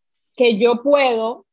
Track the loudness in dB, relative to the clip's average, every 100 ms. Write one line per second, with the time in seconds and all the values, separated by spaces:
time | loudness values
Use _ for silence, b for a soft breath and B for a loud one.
0 | _ _ _ -2 0 0 0 0 0 2
1 | 0 -2 -6 -10 _